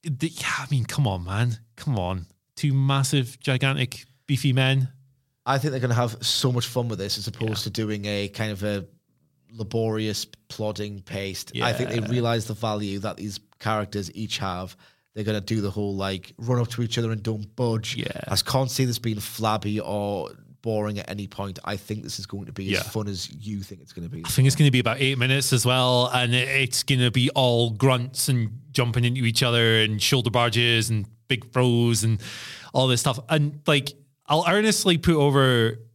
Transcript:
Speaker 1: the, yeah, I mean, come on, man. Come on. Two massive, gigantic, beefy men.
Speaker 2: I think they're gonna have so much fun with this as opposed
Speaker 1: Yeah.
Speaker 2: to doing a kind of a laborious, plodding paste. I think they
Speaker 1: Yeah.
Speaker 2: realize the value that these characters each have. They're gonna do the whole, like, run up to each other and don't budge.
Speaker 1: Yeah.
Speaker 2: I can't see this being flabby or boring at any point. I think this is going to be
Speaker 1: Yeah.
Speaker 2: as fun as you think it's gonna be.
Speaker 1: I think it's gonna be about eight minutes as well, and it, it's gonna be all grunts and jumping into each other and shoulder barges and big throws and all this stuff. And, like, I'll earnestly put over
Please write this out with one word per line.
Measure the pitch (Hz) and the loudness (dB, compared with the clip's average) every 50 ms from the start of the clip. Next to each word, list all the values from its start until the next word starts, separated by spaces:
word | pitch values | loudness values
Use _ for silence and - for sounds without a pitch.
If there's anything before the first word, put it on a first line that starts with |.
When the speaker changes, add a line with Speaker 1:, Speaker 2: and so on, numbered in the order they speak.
Speaker 1:
the, | - 165 139 131 156 165 | -4 -4 -4 -2 -4 -4
yeah, | - - - - - - | -4 -6 -6 -4 -4 -4
I | 139 131 | -2 -2
mean, | 147 127 110 | -2 -2 0
come | - - - 139 | -2 0 0 0
on, | 107 95 90 87 | 0 0 -2 -4
man. | 87 95 107 120 123 113 - - _ _ | -4 -2 0 0 0 -2 -4 -10 _ _
Come | - - 151 127 101 | -8 -4 -2 -2 0
on. | 90 90 95 92 85 _ _ _ _ _ _ | 0 -2 -4 -4 -8 _ _ _ _ _ _
Two | - - 147 135 | -2 0 2 2
massive, | 135 135 135 139 139 135 131 - 139 123 117 - _ | 2 2 2 2 2 2 2 2 0 0 0 -8 _
gigantic, | - 139 131 127 139 135 139 143 127 - - - - _ _ _ _ | -2 -2 0 2 2 2 2 0 -2 -4 -4 -14 -16 _ _ _ _
beefy | - 143 120 - 139 | -2 -2 2 2 2
men. | 123 131 131 131 135 135 131 127 - - _ _ _ _ _ _ _ _ _ | 4 4 4 4 4 2 0 -2 -4 -14 _ _ _ _ _ _ _ _ _
Speaker 2:
I | 123 135 | 0 0
think | 135 131 151 | 2 2 0
they're | 131 131 | -2 0
gonna | 120 123 117 | 0 2 2
have | 120 123 113 113 - | 2 2 0 -2 -4
so | - - - - - 131 | -4 -2 -2 0 0 2
much | 123 120 117 | 0 0 -2
fun | - - 127 120 117 | -2 -2 -4 -2 -2
with | 110 90 | -4 -4
this | 95 104 - | -4 -6 -6
as | 104 98 117 | -6 -6 -10
opposed | - - 117 110 107 - | -6 -4 -4 -2 -2 -4
Speaker 1:
Yeah. | - | -4
Speaker 2:
to | 110 | -4
doing | 92 113 110 107 107 104 104 | -4 -4 -2 -2 -4 -4 -4
a | 107 101 101 101 98 | -4 -2 -2 -4 -4
kind | - - 110 107 | -4 -4 -4 -4
of | 104 92 | -4 -4
a | 101 104 104 101 90 - _ _ _ _ _ _ _ _ _ _ _ _ | -4 -2 -2 -4 -6 -10 _ _ _ _ _ _ _ _ _ _ _ _
laborious, | 117 113 107 113 - 113 113 113 110 110 110 107 101 - - _ - _ _ _ | -12 -10 -8 -4 -2 -2 0 0 -2 -2 -2 -2 -4 -6 -8 _ -16 _ _ _
plodding | - - 110 107 104 104 104 104 101 98 | -10 -6 -6 -6 -4 -6 -8 -8 -10 -14
paste. | 90 - - 98 98 98 92 - - - - - | -12 -10 -8 -8 -6 -8 -8 -10 -12 -10 -6 -2
I | - 120 | 0 0
think | - - 123 - | 0 0 -4 -2
they | 110 117 | -2 -4
Speaker 1:
Yeah. | 107 104 | -2 -2
Speaker 2:
realize | 123 123 117 117 117 113 107 | -2 0 0 0 0 -2 -2
the | - 104 | -6 -6
value | 101 120 110 107 107 104 101 98 98 | -4 -4 -4 -2 -2 -4 -6 -6 -6
that | 95 107 90 | -6 -8 -8
these | - 98 104 98 - _ _ _ _ | -8 -10 -10 -10 -12 _ _ _ _
characters | - 110 110 107 104 98 - 104 95 85 - | -4 -2 -2 -2 -2 -4 -6 -6 -6 -6 -8
each | 98 110 101 - - | -8 -8 -6 -6 -4
have. | 101 95 90 90 92 92 - _ - _ _ _ _ _ _ | -4 -4 -4 -6 -8 -10 -12 _ -20 _ _ _ _ _ _
They're | 107 104 | -6 -4
gonna | 110 107 104 | -2 -2 -4
do | 98 - 113 110 | -2 -2 -2 -2
the | 101 101 | -2 -2
whole, | 95 107 104 101 98 | -2 -4 -4 -4 -4
like, | 95 98 98 98 90 - - - - | -4 -4 -4 -4 -6 -8 -14 -16 -10
run | 113 120 127 120 | -2 0 0 0
up | 120 117 | 0 -2
to | - - | -2 -4
each | 120 110 - 120 | -4 -2 -2 -2
other | 113 113 | -2 -2
and | 113 107 | -4 -4
don't | 104 113 110 107 107 - _ | -4 -4 -4 -4 -8 -10 _
budge. | - 127 117 113 113 113 - - | -2 -2 0 0 -2 -4 -6 -6
Speaker 1:
Yeah. | 131 - - - - - - | -6 -6 -6 -8 -8 -4 -2
Speaker 2:
I | 101 | -2
can't | - - - - 131 135 123 | -2 0 0 0 0 0 0
see | - - 131 | 0 0 0
this | 123 117 110 | 0 0 -2
being | 117 117 110 104 | -2 -4 -4 -4
flabby | 107 - - - 107 107 107 110 - 104 107 107 | -6 -10 -6 -2 0 0 0 0 0 -2 -2 -2
or | 60 71 101 104 101 101 101 92 67 - - - - - - _ | -4 -4 -4 -2 -2 -2 -4 -4 -6 -8 -12 -20 -20 -20 -20 _
boring | - 117 110 107 104 107 104 104 | -4 -2 0 0 0 -2 -4 -6
at | - - | -6 -8
any | 101 104 101 | -8 -8 -8
point. | - - - 101 98 92 - - | -8 -8 -8 -8 -8 -8 -10 -8
I | - 104 | -8 -8
think | 95 - - 107 107 - | -8 -6 -8 -8 -8 -8
this | - - - | -10 -10 -10
is | 98 | -10
going | - - 101 98 | -10 -10 -10 -10
to | - | -10
be | - - 98 | -10 -8 -4
Speaker 1:
Yeah. | 95 98 - | -2 -2 -2
Speaker 2:
as | - - | -2 -2
fun | - 110 104 101 | -6 -4 -4 -4
as | 98 90 - - | -6 -8 -8 -10
you | - - 107 110 104 101 | -12 -12 -10 -8 -8 -8
think | 95 - 98 82 | -8 -10 -16 -20
it's | 65 - | -20 -18
gonna | - 87 85 85 | -14 -12 -12 -10
be. | - 82 82 | -10 -10 -6
Speaker 1:
I | - | 0
think | - - 131 | 4 4 6
it's | 135 131 | 6 6
gonna | - 151 139 | 6 6 6
be | 123 127 | 6 4
about | 117 117 - - | 2 2 0 2
eight | 131 135 139 123 | 0 0 2 0
minutes | 123 131 135 139 135 - | 2 2 2 2 2 2
as | 135 120 104 | 2 4 4
well, | 127 127 127 127 127 127 123 123 123 - | 4 4 4 4 4 4 4 4 2 2
and | 127 123 120 | 0 2 2
it, | 123 127 123 135 | 2 2 2 2
it's | 135 135 135 127 - - - | 0 0 0 0 -2 -4 0
gonna | - 139 127 123 123 | 2 2 4 4 2
be | 107 127 123 143 | 4 4 2 4
all | - 143 131 123 120 117 120 117 | 4 4 4 4 4 4 2 2
grunts | 110 101 131 135 127 123 120 135 - - - - | 0 2 4 4 4 2 0 -4 -4 -4 0 0
and | 131 120 113 107 113 127 - - | 2 0 0 -2 -6 -12 -16 -4
jumping | 139 - 123 120 113 123 120 | 0 0 0 2 2 2 2
into | 120 123 135 123 | 2 0 0 0
each | 113 113 - | 0 2 2
other | 135 123 120 117 117 113 113 110 | 2 4 4 4 6 6 6 6
and | 110 107 107 104 | 4 2 2 0
shoulder | - - 143 131 117 123 | 2 2 2 2 2 2
barges | 104 123 120 120 104 117 120 117 117 113 107 117 | 4 4 4 4 4 4 4 4 4 2 2 0
and | 113 107 101 - - _ _ | 0 -2 -2 -6 -12 _ _
big | _ 135 117 - - | _ -4 -4 -4 -2
throws | - 127 127 123 120 120 117 117 117 110 113 | 0 2 4 4 4 4 4 4 2 2 2
and | 113 110 101 - - - - - - - - - - | 2 0 0 -4 -10 -14 -14 -14 -16 -16 -18 -16 -2
all | - 127 131 | 0 2 4
this | 127 123 113 | 4 2 2
stuff. | - 143 123 117 113 113 | 2 0 -2 -2 -2 0
And, | 160 156 147 147 143 - - | 2 2 2 0 -2 -4 0
like, | - 151 139 131 - - - _ _ _ _ _ | 2 2 2 2 -4 -12 -14 _ _ _ _ _
I'll | - 147 160 170 | 0 0 2 2
earnestly | 170 185 208 214 220 202 - - 190 170 | 2 2 4 4 4 2 2 4 2 2
put | 156 - 180 165 | 4 4 4 4
over | 151 143 143 135 139 135 127 127 120 113 113 113 - - - | 6 4 4 6 6 6 6 6 4 4 2 0 -4 -14 -20